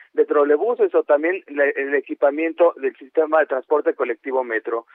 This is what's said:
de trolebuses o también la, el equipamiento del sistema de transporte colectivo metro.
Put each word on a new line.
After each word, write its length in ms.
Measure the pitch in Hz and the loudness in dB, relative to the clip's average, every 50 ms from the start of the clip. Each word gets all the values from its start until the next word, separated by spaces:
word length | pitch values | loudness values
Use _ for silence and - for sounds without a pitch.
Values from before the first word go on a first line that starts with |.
| - _ _ | -20 _ _
de 120 | 151 147 | 0 0
trolebuses 680 | 147 151 147 147 143 147 147 175 233 240 - 214 175 - | 2 2 2 4 4 2 2 2 -2 0 0 0 2 2
o 80 | 160 - | 0 2
también 400 | - 151 143 156 170 190 190 - | 2 0 2 2 -2 -4 -4 -8
la, 180 | - 143 143 143 | -10 -4 -2 -2
el 280 | 139 - 135 139 139 143 | -2 -2 -4 -4 -2 -4
equipamiento 800 | 139 - - 151 - 147 143 143 151 160 165 160 - 175 170 - | -4 -4 -6 -4 0 0 0 0 -2 -4 -6 0 2 2 2 2
del 180 | - 135 131 - | 0 -6 -6 -6
sistema 440 | _ 139 131 _ 160 156 151 156 160 | _ -16 -4 _ -2 0 2 2 0
de 80 | 147 | 0
transporte 460 | - 139 127 - _ 151 147 147 165 - | 0 -4 -6 -2 _ -2 0 0 -2 -2
colectivo 500 | - 131 123 117 - _ 135 127 131 127 | -2 -4 -6 -6 -8 _ -4 -4 -4 -4
metro. 420 | 120 113 110 - 117 117 117 - _ | -2 -6 -6 -4 -6 -8 -8 -8 _